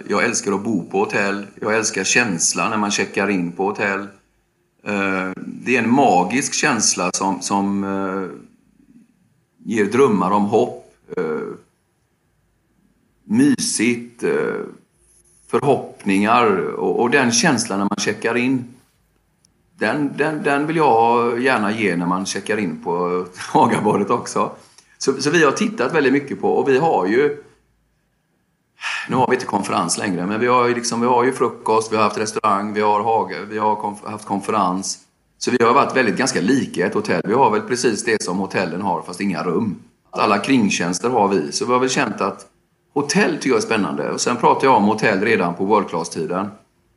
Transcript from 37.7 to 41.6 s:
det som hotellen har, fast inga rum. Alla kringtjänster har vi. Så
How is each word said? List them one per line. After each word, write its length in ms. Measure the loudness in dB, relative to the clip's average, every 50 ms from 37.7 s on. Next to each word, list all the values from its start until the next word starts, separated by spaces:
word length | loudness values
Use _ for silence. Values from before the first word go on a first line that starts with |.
| -4 0 0 0 0 0 0
det 180 | 0 0 0 0
som 160 | -2 -2 -2
hotellen 420 | -4 -2 -2 -2 -2 -2 -4 -4 -2
har, 200 | -2 -2 -4 -4
fast 180 | -8 -8 -4
inga 220 | -2 -2 -2 -2 -2
rum. 300 | -2 0 0 0 -2 -4 -6 -12 -20 _ _ _ _
Alla 280 | -2 0 2 2 2 0
kringtjänster 720 | 2 2 4 4 4 2 2 0 -2 -2 -2 -2 -2 0
har 200 | 2 4 4 4
vi. 240 | 2 2 0 -2 -4
Så 120 | -4